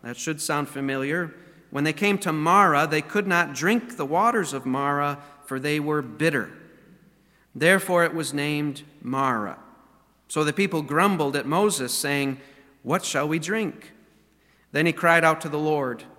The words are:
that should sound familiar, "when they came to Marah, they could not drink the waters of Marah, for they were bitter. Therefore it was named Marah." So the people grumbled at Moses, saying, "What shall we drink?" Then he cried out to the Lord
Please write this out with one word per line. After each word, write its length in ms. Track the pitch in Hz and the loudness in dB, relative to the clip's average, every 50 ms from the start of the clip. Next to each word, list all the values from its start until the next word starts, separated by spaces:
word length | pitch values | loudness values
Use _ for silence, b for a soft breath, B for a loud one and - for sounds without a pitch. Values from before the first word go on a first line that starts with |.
| - | -10
that 140 | 120 120 | -12 -10
should 240 | - - 165 156 151 | -8 -6 -6 -6 -6
sound 280 | - - 156 147 143 135 | -4 -2 -2 -2 -2 -4
familiar, 640 | - 147 139 139 135 135 135 139 156 175 175 156 B B B B B B B B | -6 -6 -4 -4 -4 -4 -2 -2 -2 -4 -4 -6 B B B B B B B B
"when 120 | - 139 147 | -4 -2 0
they 100 | 156 151 | 0 0
came 240 | - 202 202 202 190 | 0 0 0 0 0
to 120 | - 180 | 0 -2
Marah, 560 | 156 156 151 165 180 202 202 175 151 143 156 | -2 0 2 4 6 6 6 6 6 4 2
they 140 | 156 156 151 | 2 0 -2
could 260 | 156 - - 208 202 | -2 -2 -4 -2 0
not 260 | 190 180 170 170 160 139 | 2 2 2 2 0 -2
drink 440 | 127 147 180 226 240 - - - | -2 0 2 2 0 0 -6 -8
the 80 | - 151 | -6 -4
waters 480 | 135 156 175 208 233 240 226 180 143 139 | -2 0 2 2 2 2 0 -2 -2 -4
of 120 | 135 127 | -6 -4
Marah, 540 | 131 127 135 139 143 143 143 143 143 143 139 B B B B B | -2 -2 0 0 0 0 0 0 -2 -4 -6 B B B B B
for 140 | - 135 131 | -8 -8 -4
they 200 | 131 147 147 151 | -2 -2 -2 0
were 220 | 147 151 151 151 | 0 0 -2 -2
bitter. 500 | 139 120 - - 156 165 147 131 104 82 - - - - - - - - - - - b b b b b b b b b b | -4 -6 -6 0 0 0 2 0 -4 -4 -12 -20 -20 -20 -20 -20 -20 -20 -20 -20 -20 b b b b b b b b b b
Therefore 500 | 117 147 170 190 190 185 - 180 175 170 | 2 4 4 4 4 2 2 2 2 2
it 100 | 160 143 | 2 0
was 200 | 165 156 131 143 | -4 -4 -4 -4
named 500 | 143 143 147 151 147 147 147 135 143 - - - - | -2 -2 0 0 -2 -2 -4 -6 -8 -14 -20 -20 -14
Marah." 580 | - 120 131 135 139 131 123 110 104 95 - - - - - _ _ _ _ _ _ _ _ _ _ | -8 -6 -2 0 0 0 0 0 -2 -6 -8 -12 -18 -20 -20 _ _ _ _ _ _ _ _ _ _
So 160 | _ - 156 156 | _ -4 -2 -2
the 100 | 151 147 | -2 0
people 280 | - 202 190 185 160 | 0 -2 0 0 -4
grumbled 540 | 147 135 143 156 185 202 196 165 151 139 139 | -4 0 0 2 4 4 2 2 0 0 0
at 100 | 143 139 | -2 -2
Moses, 480 | 135 151 180 208 214 175 151 131 123 - | 0 0 2 2 2 0 0 -4 -4 -4
saying, 460 | - - 139 143 143 139 139 131 131 B B B B B B B B | -4 -2 0 0 0 0 -2 -4 -6 B B B B B B B B
"What 240 | _ 117 151 190 - | _ -2 -2 -2 -2
shall 220 | - - 139 143 | -2 -2 -2 0
we 120 | 151 156 165 | 0 -2 -2
drink?" 540 | 156 170 208 226 214 156 - - - - - - _ b b b b b b b b b b b b b | -2 -2 -2 -2 -2 -4 -6 -10 -20 -20 -20 -20 _ b b b b b b b b b b b b b
Then 140 | - 143 160 | 0 2 2
he 80 | 170 160 | 2 2
cried 300 | - - 170 165 170 160 | 4 4 6 6 8 6
out 180 | 160 160 156 | 6 4 2
to 80 | - 160 | -2 -6
the 100 | 143 151 | -4 -2
Lord 440 | 156 156 151 147 139 127 120 117 - - - | 0 0 0 0 0 -2 -6 -8 -10 -20 -20